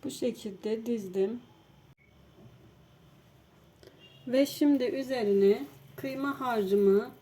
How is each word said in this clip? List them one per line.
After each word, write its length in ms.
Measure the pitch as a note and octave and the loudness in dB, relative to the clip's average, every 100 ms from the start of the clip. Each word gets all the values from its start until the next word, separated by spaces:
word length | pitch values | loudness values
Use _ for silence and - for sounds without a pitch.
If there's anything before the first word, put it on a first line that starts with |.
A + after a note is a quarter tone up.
| - | -10
Bu 40 | - | -6
şekilde 680 | B3+ A#3 G#3+ F#3+ G#3+ A3 A3+ | -6 -6 -12 -10 -6 -6 -4
dizdim. 540 | A#3 F#3+ F#3 G3 A#3+ - _ _ _ _ _ _ _ _ - - - - - _ _ - _ _ _ _ _ _ _ - _ - - - | -6 -6 -2 -2 -4 -14 _ _ _ _ _ _ _ _ -20 -20 -20 -20 -20 _ _ -20 _ _ _ _ _ _ _ -20 _ -20 -20 -2
Ve 200 | B3+ C#4+ | 0 0
şimdi 380 | - D4 C#4 | 2 2 4
üzerine 840 | B3 C4+ C4 C4 G#3 G3 G3 A3+ C#4+ - - - | 2 -4 -4 -2 2 4 4 4 -2 -16 -20 -12
kıyma 440 | C4+ C4+ C#4 C#4 | -10 -6 -6 -4
harcımı 680 | B3+ A3+ F#3+ G3+ G3 G3 B3 - | -4 -2 2 4 6 4 0 -12